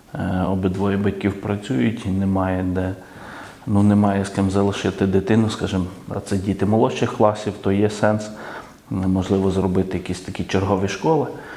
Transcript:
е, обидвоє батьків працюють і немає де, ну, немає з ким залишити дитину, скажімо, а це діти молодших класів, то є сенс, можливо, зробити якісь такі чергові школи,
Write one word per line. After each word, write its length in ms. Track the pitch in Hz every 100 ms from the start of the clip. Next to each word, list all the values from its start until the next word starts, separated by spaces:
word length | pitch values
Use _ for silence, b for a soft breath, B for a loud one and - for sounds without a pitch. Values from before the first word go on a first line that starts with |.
| -
е, 300 | - 95 92 87
обидвоє 480 | 95 95 92 101 98
батьків 440 | 101 98 101 98
працюють 680 | 107 101 - 131 120 110 95
і 20 |
немає 540 | 95 98 95 95 92
де, 320 | 92 90 92 92 B B B B B B -
ну, 160 | 101
немає 420 | 104 104 104 98
з 40 | 98
ким 220 | - 98
залишити 560 | 98 101 98 95 - 98
дитину, 440 | 95 - 110 110
скажімо, 340 | - 101 98 90 - -
а 120 | 98
це 160 | - 101
діти 300 | 95 95 95
молодших 500 | 110 127 - 117 -
класів, 360 | 107 104 - 95
то 120 | 101
є 180 | 98 104
сенс, 400 | 104 107 107 - B B B B B -
можливо, 600 | 101 95 92 90 98 95
зробити 480 | 92 95 92 92 90
якісь 220 | - 90
такі 240 | - -
чергові 440 | 90 98 98 95 95
школи, 380 | - 151 160 127 B B